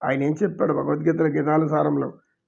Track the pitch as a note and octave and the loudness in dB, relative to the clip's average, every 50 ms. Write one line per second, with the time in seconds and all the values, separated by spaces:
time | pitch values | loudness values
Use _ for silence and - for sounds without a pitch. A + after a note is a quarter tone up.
0 | - C3 C3+ C3+ C#3 D3+ D3+ D#3 G#3 F3+ D#3+ - - D#3 D3 C#3+ C#3 D3 D3 D3+ | -4 -2 0 0 0 0 0 0 -2 -4 -2 -2 0 0 0 0 0 -2 -2 0
1 | D#3 E3 D#3+ D#3+ D#3+ D3+ C#3+ D3+ C#3 D3+ D3+ D#3 D#3+ D3 D#3 D3 D3 D3+ D3 C#3 | 0 0 2 2 0 0 0 0 0 2 2 2 2 2 0 0 0 0 0 0
2 | C3+ C3 - - _ _ _ _ _ | -2 -4 -8 -14 _ _ _ _ _